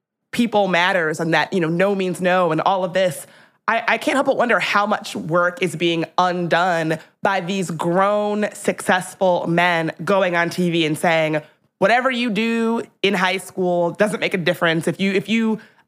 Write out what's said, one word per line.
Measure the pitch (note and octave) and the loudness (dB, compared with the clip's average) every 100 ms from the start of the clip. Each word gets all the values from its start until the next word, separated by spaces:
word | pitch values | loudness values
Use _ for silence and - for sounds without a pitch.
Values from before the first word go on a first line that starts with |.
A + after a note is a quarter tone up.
| _ _ _ | _ _ _
people | - A#3 G#3 F#3+ | -2 0 2 2
matters | E3+ F3+ F#3+ D#3 D#3+ | 2 2 2 0 -2
and | E3 | 0
that, | D#3+ - | 0 0
you | F#3+ | 0
know, | D#3+ | 0
no | E3+ G3 | 2 0
means | G3 F#3 E3+ | 0 -2 -2
no | F3+ F#3 F3 | 0 2 2
and | D#3+ | 0
all | - F#3+ | 0 0
of | F3+ | -2
this. | F3+ F#3 - - - _ _ - | 0 -2 -2 -12 -20 _ _ -4
I, | A3+ - | -2 0
I | A3+ | 0
can't | C#4+ | 0
help | C4+ C#4 | 0 0
but | G#3+ | 0
wonder | A#3 A3+ | 2 2
how | - G#3 | 2 0
much | G#3 G3+ - G3+ | 0 -2 -4 -10
work | F3 F3 F3 F3 | -2 0 0 0
is | F#3 | -4
being | D#3+ E3+ E3 D#3+ - | 0 0 0 -2 0
undone | F3+ F3+ E3+ E3+ F#3 E3 D#3+ D#3 - _ | 0 0 0 2 2 0 0 -4 -8 _
by | G3+ F#3+ | -2 -2
these | F3 G3 F3 | -2 -4 -4
grown, | D#3+ E3+ F3+ G3+ G#3 G#3 G#3 G#3 | -4 0 2 2 2 0 -2 -4
successful | - - F#3 - F#3 F3+ - F#3 F3 F3 | -4 -6 -4 0 0 -2 0 2 2 0
men | E3+ F3 E3+ D#3+ - | 2 2 2 -2 -4
going | D#3 G3 F#3 E3+ | -2 0 2 0
on | E3+ | 0
T | - F3 | 0 0
V | E3 | 0
and | D3+ D#3 | 0 0
saying, | F3+ D#3+ D#3 D3+ - _ _ - | 0 2 0 -2 -6 _ _ -2
"Whatever | G3 A#3+ C4 | 2 2 2
you | A#3+ A#3+ | -2 -2
do | G3+ A3+ A#3 A3+ A#3 - _ | -2 0 0 0 -2 -6 _
in | G3+ | 0
high | G3 F#3 F#3+ | 2 0 -2
school | - - F3+ F3 E3+ | -6 -2 0 2 0
doesn't | G3 G#3 - | 0 0 0
make | F3 | -2
a | F#3+ | 0
difference. | E3 F3 E3+ D#3+ E3+ | 0 0 0 0 -2
If | - | -2
you, | G3 | 0
if | G3 - | 0 0
you | A3+ A3 G#3+ - _ | 0 0 -2 -8 _